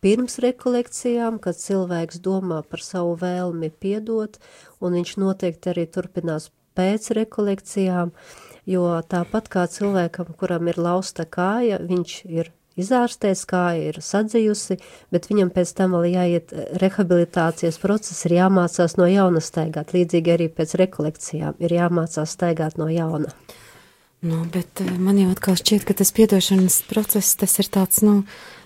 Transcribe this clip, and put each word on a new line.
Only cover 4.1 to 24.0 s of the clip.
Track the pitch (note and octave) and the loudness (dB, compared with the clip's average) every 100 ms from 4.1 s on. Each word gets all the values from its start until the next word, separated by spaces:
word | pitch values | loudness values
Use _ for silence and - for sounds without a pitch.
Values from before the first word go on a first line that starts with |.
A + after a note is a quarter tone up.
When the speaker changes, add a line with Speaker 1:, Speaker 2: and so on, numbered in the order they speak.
| A3+ G#3+ - _ - - - | -4 -4 -10 _ -20 -20 -8
Speaker 1:
un | F3+ | -4
viņš | F3 F3 - | -2 -4 -2
noteikti | F#3+ F#3+ F3+ D#3+ - | -2 0 -4 -4 -4
arī | E3+ E3 | -4 -4
turpinās | - F3+ - E3 D#3 - _ _ - | -6 -8 -6 -4 -6 -8 _ _ -2
pēc | F#3 G#3+ - G#3+ | 0 0 -2 -4
rekolekcijām, | A3 - G#3 G3 - - F#3+ F3+ F3 - - - - - - | -4 -2 -2 -2 -6 -2 0 0 -2 -6 -20 -20 -20 -16 -4
jo | F#3 F3 E3+ E3 | 0 0 -2 -2
tāpat | F3+ E3+ G#3+ A3 | -4 -2 -4 -4
kā | F#3+ F3 | -2 -2
cilvēkam, | - G3+ G3 E3+ E3 E3+ D#3+ | -2 -2 0 -2 -4 -12 -6
kuram | F#3 E3+ E3+ | -4 -2 -2
ir | E3+ | -2
lausta | E3+ F3+ F#3 - D#3+ | 0 -2 -2 -8 -8
kāja, | - F3+ A3 A#3+ F#3+ | -2 -2 0 0 -2
viņš | E3+ F3+ F3 - F#3+ | -2 -2 -4 -8 -8
ir | E3 E3 _ _ | -6 -6 _ _
izārstēts, | - F#3+ B3+ A#3+ - G#3 F#3+ - | -6 0 2 0 0 -2 -2 -2
kāja | F#3 F3 E3 D3+ | 0 0 0 -4
ir | D#3+ | -6
sadzijusi, | - G3+ G#3+ A3+ G#3+ G#3 - F#3 - - - | -4 -2 0 2 2 0 -2 -6 -8 -20 -4
bet | F3 - | -2 0
viņam | G#3 F#3 F#3 | 2 2 2
pēc | E3+ | 0
tam | - F#3 F3 | 0 0 2
vēl | F3 | 2
jāiet, | F3+ F3+ E3+ E3+ | 2 2 0 -2
eh, | - - F3+ | -10 -6 0
rehabilitācijas | F#3+ F#3+ F3+ F3 E3+ - E3 E3 E3+ D#3+ | 0 2 2 4 2 2 0 0 -2 -2
process, | F#3+ G#3+ - - E3+ | 0 -2 -4 -6 0
ir | F3 | 4
jāmācās | F#3 F#3+ F3 - E3+ - | 6 4 2 2 0 4
no | F3 | 4
jauna | G3 F#3+ E3 | 6 4 2
staigāt, | - - D#3+ D#3 D3+ F3+ | 0 -4 -4 -4 -2 0
līdzīgi | F3 E3+ E3 E3+ | 2 2 2 2
arī | E3 | 0
pēc | E3 D#3+ F3+ | -2 -2 0
rekolekcijām | F#3 - D3+ D#3 - D3+ D3+ - | 0 0 -6 -6 -8 -8 -6 -4
ir | E3+ E3+ | -2 2
jāmācās | F3 E3+ E3 - D#3 - | 2 2 -2 -4 -6 -2
staigāt | F3 D#3+ D#3 D#3+ | -2 0 -2 -4
no | D#3 | -2
jauna. | E3 D#3+ D#3+ D3 - - - - - _ _ | -2 -2 -4 -6 -10 -20 -20 -20 -20 _ _